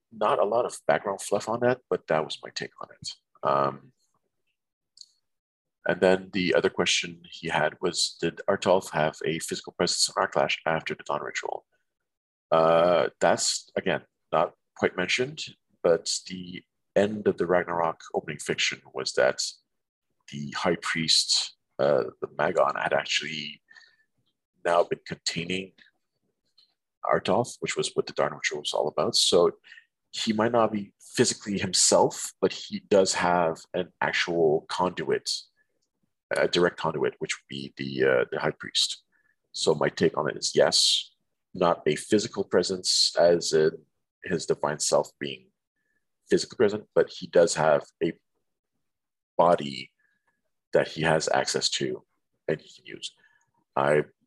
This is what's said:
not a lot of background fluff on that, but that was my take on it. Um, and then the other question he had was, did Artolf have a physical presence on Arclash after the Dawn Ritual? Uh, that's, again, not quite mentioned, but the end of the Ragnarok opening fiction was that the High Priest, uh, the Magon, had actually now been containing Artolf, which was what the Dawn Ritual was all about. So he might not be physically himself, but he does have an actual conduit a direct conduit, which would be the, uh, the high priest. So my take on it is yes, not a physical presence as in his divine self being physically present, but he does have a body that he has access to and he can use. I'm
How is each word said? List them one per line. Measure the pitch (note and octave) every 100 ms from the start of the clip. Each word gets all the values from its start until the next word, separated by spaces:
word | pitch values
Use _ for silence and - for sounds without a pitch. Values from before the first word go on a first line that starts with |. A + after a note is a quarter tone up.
| _
not | A2 G#2+ C#3
a | G2+
lot | A#2 F#2+
of | - -
background | D#2 G#2 G2
fluff | - G2+ -
on | A#2
that, | B2 B2 -
but | F2+ -
that | D#2
was | D2 -
my | A1+
take | - - -
on | G1+ -
it. | - - _ _
Um, | C#2+ C#2 C#2 C#2 C#2 _ _ _ _ _ _ _ _ _ _ - - _ _ _ _ _ _ _ -
and | E2
then | F#2 F#2+ F#2+
the | G2 F2+
other | - F#2
question | - F2+ - F2 E2+ -
he | - E2
had | E2 D2+ -
was, | F2+ E2 - -
did | E2+ - -
Artolf | G2 G2+ F#2 -
have | D#2+ D#2 - -
a | D#2+
physical | - F2+ -
presence | - F2+ - -
on | - F#2+
Arclash | - C#2 - D#2
after | D#2+ - D#2
the |
Dawn | - D2
Ritual? | C2+ - - - _ _ _ _ _ _ _ _ -
Uh, | E2 D#2+ E2 F2 E2 A#1+ -
that's, | E2+ A#2 - - - G2
again, | F#2 C#2 - _ _
not | D#2+ F2 - _ -
quite | G2+ F#2
mentioned, | F2+ - - D#3 - - _ _
but | F2 E2 - - -
the | F#2 F2+ F2+ - _ _ G2
end | G#2 G#2+ G#2
of | -
the | E2+
Ragnarok | F2+ E2+ E2+ E2 D#2+ -
opening | F#2 D#2+ D2
fiction | - D2 - C2 C2+
was | C2 B1+
that | - C2 - - - _ _ _ _ _ _ -
the | D2 C#2+
High | - F#2 E2+
Priest, | - E2 D#2+ - - - - - _ -
uh, | C#2 C2+ - -
the | - C#2
Magon, | D#2 D#2+ C#2 -
had | E2+
actually | C#2+ D2 - D2 D#2 D2+ D2 _ - _ _ _ _ _ _ _ _ F2
now | F2
been | - D#2+ -
containing | D#2+ - E2 E2 F#2+ - _ _ _ _ _ _ _ _ _ _ _ _ _ -
Artolf, | - - G2 A#2+ -
which | E2 D#2
was | D#2 -
what | -
the |
Dawn | - C#2
Ritual | C#2+ - D2
was | D2
all | - D2+
about. | - F#2 -
So | - F2+ E2+ - - - - _ _
he | - A2+
might | G#2+ A#2
not | A#2+ A2
be | G#2+ G2 _
physically | - - A#2+ - G#2+ F#2+
himself, | F#2 F2+ - F2+ A#2+ - - -
but | F#3+
he | - - G2+ -
does | G2 F#2+
have | - F2+ F2+ E2 D#2+ -
an | F2+ F2 -
actual | D2+ - - E2+ D#2 D#2+ -
conduit | - F2+ F2 C#2 B1+ - - - _ _ _ _ _ _ _ - C#2+
a | C#2+
direct | F2 F2 -
conduit, | D#2+ D2+ B1 -
which | - -
would | -
be | C2+ C#2 -
the, | C2+ C2+
uh, | C2 B1 A#1+
the | D2
high | D2+
priest. | - G#1+ - - - _ _ _ _ _
So | - F#2+ D2+
my | C#2+
take | - E2 -
on | D2
it | -
is | - D2
yes, | C#2+ - - - - _ _ _ _
not | F2+ F2 E2+ G2
a | E2
physical | - G#2+ A2+ G#2
presence | F#2+ G2 F2+ F#2 - - - -
as | E2+ E2+ -
in | D#2 D#2+ E2 _ _ _ _
his | - E2+ -
divine | D#2+ D2 D2+
self | - C#2+ - -
being | C#2 B1+ _ _ _ _ _ _ _ _ -
physically | F2+ - -
present, | G#2 G#2 -
but | E2 E2
he | - E2+
does | F2 E2+ E2
have | D#2 D2 - -
a | E2+ - _ _ _ _ _ _ _ _ _ _ _ -
body | E2+ F2 C#2+ C2 C2 _ _ _ _ _ _ _ _
that | D2+ C2+
he | D#2
has | D#2+ D#2+ -
access | C2 C2+ C2+ -
to | - C2 B1 _ _ _ _ -
and | D#2
he | - -
can | -
use. | - - - _ _ _ _ _ C#2
I'm | C#2+ D2+ D2 _